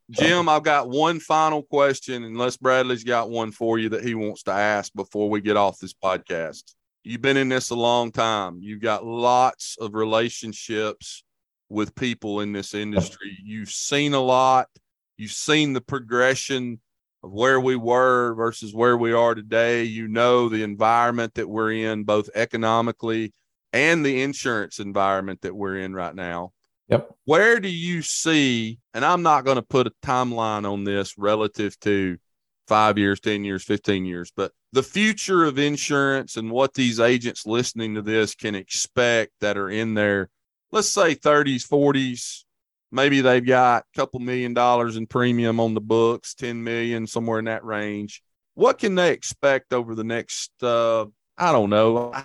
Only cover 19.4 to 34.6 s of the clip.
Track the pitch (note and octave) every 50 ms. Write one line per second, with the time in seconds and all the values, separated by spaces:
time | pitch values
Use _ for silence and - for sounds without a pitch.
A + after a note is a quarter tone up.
19.4 | G#2+ G#2+ A2+ A2+ A#2 A#2 A#2+ A#2 A#2 A2+ A2 A2+ A2+ A2 G#2+ A2+ A#2+ B2 B2 B2
20.4 | A#2+ A2+ A2 A2 G#2+ G#2 G#2 G2+ A2 A2 A#2 A#2+ A#2+ A#2+ A#2+ A#2+ A#2 A2 - -
21.4 | F2 E2+ G#2 A2 A2 A2 A2 A2 A2 A2 A2 G#2+ G#2 G#2 G#2 G#2+ G#2+ - - G#2+
22.4 | A#2 A#2 - A#2 A2+ A2 A2+ A#2 A#2 A#2 A2 - - A#2 A2+ A2+ A2 G#2 - _
23.4 | _ _ _ _ _ _ - A#2+ C#3+ D#3+ E3+ E3 D3 C#3 C3+ B2+ C3 C#3 C#3 -
24.4 | - C3 A#2 G#2+ G2+ D#2+ - - G#2 G2+ G2 G2+ G2 G2 G2 G2 F#2+ G2 F#2 -
25.4 | - F#2 F#2 G#2 G2+ F#2+ F#2+ F#2+ F#2+ F#2+ F#2+ F#2 F2 E2 D2+ F#2+ F2+ F2 F2 E2+
26.4 | F2+ F#2 - _ _ _ _ _ _ _ A2+ A2+ - - - _ _ B2+ D3+ F3
27.4 | G#3 A3+ A#3 A#3 F#3+ F#3+ F3 E3+ E3+ F3 F3 E3 D3 - - - - D#3+ D#3+ D3+
28.4 | C#3 C3 A#2+ A#2 A2+ A2 A#2 - _ _ - - C#3 D3+ F3+ F3 E3+ D#3+ D3+ C#3
29.4 | B2+ C3+ C3+ B2 A#2 - - C3 B2 - - _ - C#3+ B2+ B2+ B2+ B2 A#2+ A#2
30.4 | A2+ A2 G#2+ G#2 G#2 G2+ G2+ G2+ G2+ G2+ G2+ G2+ G2 - - G#2 G2+ G#2 G#2+ G#2+
31.4 | G#2+ G#2 - - G#2 G2 - _ - G#2+ G2+ G2 F#2+ F#2 F2 E2+ _ _ _ _
32.4 | _ _ _ _ _ - G#2+ G#2+ G#2+ G#2+ G#2 G#2 G2+ G2 G2 - - A2 G#2+ G2+
33.4 | G2+ G2+ G2 F#2+ - - G#2 G2+ - - G2+ F#2+ F#2 F#2 F2 F2 F2 - _ -
34.4 | G2 F2+ - _